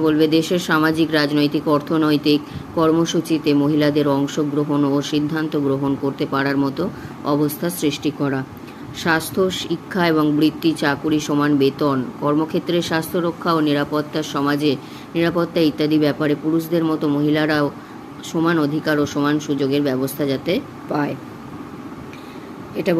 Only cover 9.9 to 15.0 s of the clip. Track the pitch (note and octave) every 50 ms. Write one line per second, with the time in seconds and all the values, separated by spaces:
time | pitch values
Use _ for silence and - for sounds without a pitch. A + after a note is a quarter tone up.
9.9 | - G3+ F3 E3+ D#3+ D#3 D3+ D3+ D3 D3+ D#3 D#3 D3+ D#3 - E3 D3+ D3+ - D3
10.9 | C#3+ C#3 - D#3 D#3 D3+ D3 - D3+ D3 C#3+ D3 D3 C#3 C#3 C#3 C3+ - D#3 D3
11.9 | C#3 C3 B2 A#2+ - - C#3 D3 D3 D3+ D#3+ D#3+ - F3 - - E3+ E3+ E3+ -
12.9 | F3 D#3+ D#3+ D#3+ - F#3 E3 F3 E3 - - F3+ E3 D#3+ D3+ D3+ C#3+ D3 C#3+ D3
13.9 | D3 D3+ D3 D3 - D#3+ D#3 D3+ - D3 C#3 C#3+ C#3+ C#3+ D3+ D3+ C3 A#2+ - -
14.9 | - -